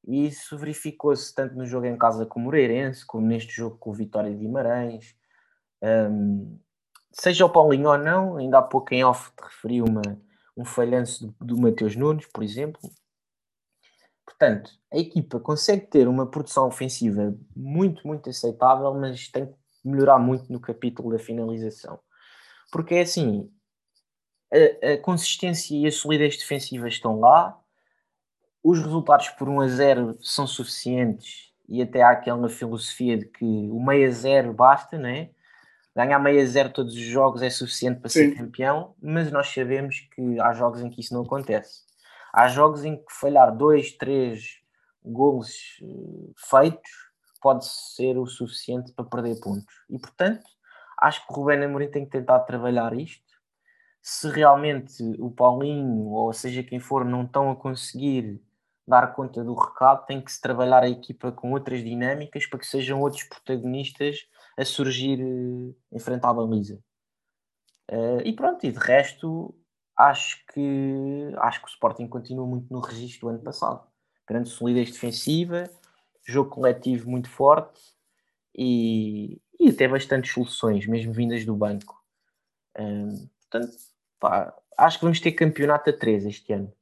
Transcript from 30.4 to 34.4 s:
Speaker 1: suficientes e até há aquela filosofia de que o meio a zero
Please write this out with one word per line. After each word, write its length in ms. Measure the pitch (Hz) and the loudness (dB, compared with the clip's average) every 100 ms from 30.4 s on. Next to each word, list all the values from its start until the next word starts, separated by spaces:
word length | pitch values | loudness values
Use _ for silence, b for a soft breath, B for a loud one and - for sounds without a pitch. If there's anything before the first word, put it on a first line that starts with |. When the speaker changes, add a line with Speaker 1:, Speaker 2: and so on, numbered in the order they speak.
Speaker 1:
suficientes 1080 | 135 - 120 - 127 127 120 104 - - - _ - | -4 -6 -10 -8 -4 0 0 -2 -10 -20 -20 _ -10
e 140 | 120 | -6
até 200 | 120 123 | -2 6
há 100 | 123 | 6
aquela 360 | 123 - 120 120 | 6 0 -2 -4
filosofia 720 | - 117 113 - - 123 113 | -4 -8 -8 -10 -4 -2 -2
de 80 | |
que 200 | 101 - | -4 -6
o 380 | 117 107 104 117 | -2 -2 -4 -2
meio 240 | 127 143 135 | 2 4 4
a 40 | |
zero 420 | 120 131 135 | 2 2 2